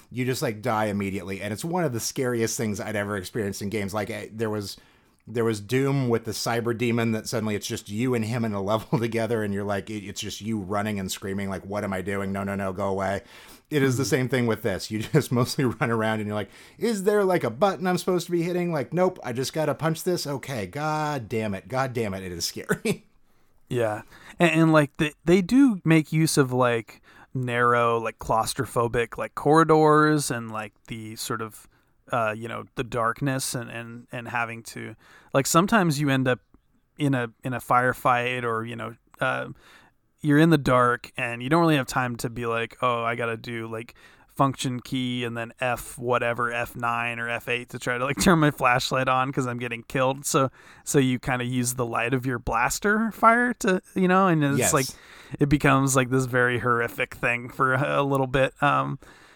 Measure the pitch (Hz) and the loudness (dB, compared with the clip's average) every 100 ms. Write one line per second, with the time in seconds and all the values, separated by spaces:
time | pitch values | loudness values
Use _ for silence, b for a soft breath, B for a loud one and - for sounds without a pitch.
0 | B 120 127 123 139 107 117 107 107 101 | B -4 -2 0 -2 -4 -2 0 0 0
1 | 98 95 90 98 101 104 165 180 156 113 | -2 -4 -6 -6 -6 -6 -4 -2 -2 -2
2 | - - 127 120 113 - 110 98 98 104 | -4 -2 -2 0 0 -2 -4 -4 -4 -4
3 | 101 101 92 120 101 95 101 107 98 107 | -2 -4 -6 -4 -4 -4 -6 -4 -4 -4
4 | 104 104 104 110 110 107 98 - b b | -6 -8 -10 -6 -4 -4 -6 -12 b b
5 | b b - 113 113 107 101 131 139 139 | b b -8 0 0 0 0 0 2 2
6 | 123 113 113 - 127 117 117 113 120 117 | 2 0 -2 -4 -2 -2 -2 0 0 2
7 | 117 110 - 117 107 101 - 110 - 104 | 2 0 -2 -4 -2 -4 -4 -8 -6 -2
8 | 127 120 107 123 113 101 98 110 - 131 | 0 0 -2 -2 -2 -2 -2 -2 0 -2
9 | 117 113 113 113 104 101 101 98 95 107 | 0 -2 -2 -2 -2 -4 -4 -4 -4 -10
10 | 95 - 104 - 104 107 90 104 107 101 | -10 -10 -10 -8 -6 -4 -2 -2 -2 -4
11 | 92 - 101 98 98 95 98 101 101 95 | -4 -6 -6 -4 -4 -6 -6 -6 -4 -4
12 | 95 98 98 98 101 98 95 92 98 98 | -4 -4 -4 -4 -4 -4 -4 -4 -2 -2
13 | 95 98 - B B B B 147 135 127 | -2 -4 -8 B B B B 0 2 2
14 | 127 139 127 131 117 107 110 87 - 107 | 0 0 0 0 0 0 -2 -4 -4 -6
15 | 110 151 - 120 117 - 123 - 127 113 | 0 0 2 0 0 0 -2 0 -2 0
16 | 110 110 104 107 95 B B B 226 202 | 0 -2 -2 -4 -6 B B B -4 0
17 | 190 208 190 175 120 117 196 143 185 180 | 2 2 2 2 0 0 0 0 -2 0
18 | - 180 175 175 170 180 175 151 120 165 | 0 -2 0 -2 -2 -2 -2 -2 -2 0
19 | 185 185 127 120 127 160 147 127 165 160 | 0 0 -6 -4 -4 -2 -2 0 -2 -2
20 | 185 170 147 135 - 123 92 139 156 151 | -2 -2 -2 -8 -6 -6 -6 -6 -4 -2
21 | 151 143 101 110 110 95 95 131 135 117 | -2 -4 -4 -4 -2 -4 -4 -2 -2 -2
22 | 107 95 92 85 - 104 - - 117 - | -2 -4 -6 -6 -6 -6 -4 -4 -2 -4
23 | _ _ _ _ _ _ - 123 113 107 | _ _ _ _ _ _ -6 -2 -2 -4
24 | - B B B 170 160 160 156 143 - | -12 B B B 2 4 6 6 4 0
25 | 151 - 160 196 175 254 269 185 160 160 | -2 -2 2 4 4 6 6 4 4 4
26 | 147 156 160 151 127 127 123 117 - - | 4 0 2 4 2 2 2 0 -4 -18
27 | B B B 131 123 120 120 120 117 117 | B B B -6 -2 2 4 4 4 2
28 | 113 - - 113 107 - 113 123 117 120 | -2 -6 -2 0 0 -4 -4 0 0 0
29 | 113 - 110 - 143 160 160 156 151 151 | -2 -4 -8 -2 4 6 8 6 6 6
30 | 151 151 135 120 113 107 104 _ - 113 | 6 2 0 -6 -6 -8 -10 _ -12 -10
31 | 110 110 - 113 110 - - _ _ _ | -10 -10 -6 -6 -8 -12 -20 _ _ _
32 | - 123 110 110 113 110 104 - 117 120 | -6 -2 -2 -4 -8 -10 -10 -8 -4 0
33 | 113 - 139 131 - 127 117 117 117 120 | 0 0 -2 -2 -4 -6 -8 -12 -12 -14
34 | - 127 113 120 113 113 - 120 113 110 | -12 -12 -6 -4 -4 -6 -12 -14 -14 -14
35 | b b b 139 - 170 202 226 175 139 | b b b 0 4 2 4 4 4 2
36 | 143 135 131 123 _ _ _ _ _ - | 2 2 2 -2 _ _ _ _ _ -2
37 | 143 127 117 _ 131 120 - 123 127 120 | 0 0 -2 _ -8 -6 2 4 4 2
38 | 135 123 123 127 120 113 117 113 113 117 | 2 2 0 -2 -2 -4 -6 -8 -10 -14
39 | _ - 131 127 127 - b b b _ | _ -6 -4 -4 -8 -14 b b b _
40 | _ _ 147 147 170 156 131 127 120 120 | _ _ 2 6 6 6 4 4 4 0
41 | - - 123 120 131 170 165 147 127 135 | -4 -8 -6 -4 0 2 4 2 0 -2
42 | 123 117 127 117 117 113 117 - 127 117 | -2 -4 -6 -6 -4 -2 -4 -2 -2 0
43 | 117 120 117 113 120 117 113 113 117 - | -2 -2 -4 -6 -8 -8 -8 -10 -12 -20
44 | b b b - 139 - 135 123 - 131 | b b b 0 0 0 -4 -4 -4 -4
45 | 123 123 120 117 117 - 127 117 - - | -2 -4 -4 -6 -8 -4 -4 -4 -8 -6
46 | 123 120 120 120 120 120 120 127 120 117 | 0 0 0 -2 -2 -2 -6 -4 -4 -2
47 | 120 117 117 117 - 123 123 123 131 123 | -4 -4 -6 -6 -4 -4 -4 -8 -4 -2
48 | 135 143 185 165 147 - 127 127 - 131 | -2 4 6 6 6 4 2 2 0 -2
49 | 131 131 131 139 123 120 120 117 - 139 | 0 0 0 -2 -4 -4 -6 -8 -6 0
50 | 131 139 - 147 131 B B B - 147 | 0 0 0 2 2 B B B 0 4
51 | 131 123 143 127 123 127 123 127 117 117 | 4 2 -2 -2 -2 0 -2 -2 -2 -2
52 | 117 131 131 120 - 117 127 - 202 214 | 0 0 -2 -4 -2 0 0 0 2 2
53 | 226 - 226 233 247 - 196 185 - 190 | 0 4 6 6 2 0 0 0 -2 0
54 | 180 185 190 156 143 139 113 151 - - | 4 6 4 4 4 2 2 2 0 -8
55 | B B B B 143 147 143 135 135 131 | B B B B 2 4 4 4 4 2
56 | 123 131 127 127 123 120 123 117 117 - | 2 2 2 2 2 2 2 0 0 -2
57 | 123 - 127 120 120 - 131 131 147 143 | -6 -2 -2 -2 -4 0 2 2 2 2
58 | 139 139 131 131 135 - 143 139 139 139 | 2 0 2 2 2 2 2 2 0 -6
59 | b b b | b b b